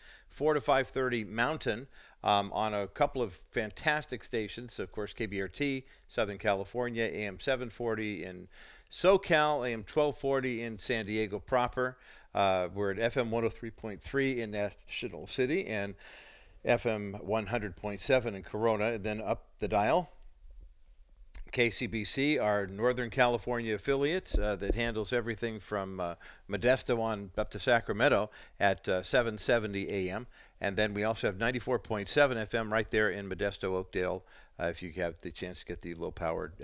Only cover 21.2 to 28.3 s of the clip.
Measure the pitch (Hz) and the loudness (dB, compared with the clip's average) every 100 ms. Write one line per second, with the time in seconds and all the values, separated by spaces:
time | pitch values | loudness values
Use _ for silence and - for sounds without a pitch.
21.2 | - - - - 117 - 117 110 101 - | -18 -14 -6 2 2 2 -4 -4 -4 0
22.2 | 143 147 107 104 95 98 120 123 120 131 | 0 2 2 2 0 0 0 0 -2 4
23.2 | 123 120 127 120 117 107 - 139 143 180 | 4 4 -2 -4 -2 -2 0 0 2 0
24.2 | - - 104 98 98 117 117 110 104 123 | 0 2 2 0 0 0 0 -2 0 -2
25.2 | 113 107 117 110 - 104 95 95 87 85 | -2 -2 -4 -6 -4 -4 -4 -4 -4 -6
26.2 | - - - 101 117 131 - 120 113 107 | -14 -18 -6 0 4 4 2 0 0 -2
27.2 | 101 - 107 104 - 117 - 104 135 113 | -4 -4 -4 -2 4 4 4 4 6 4
28.2 | 107 | 2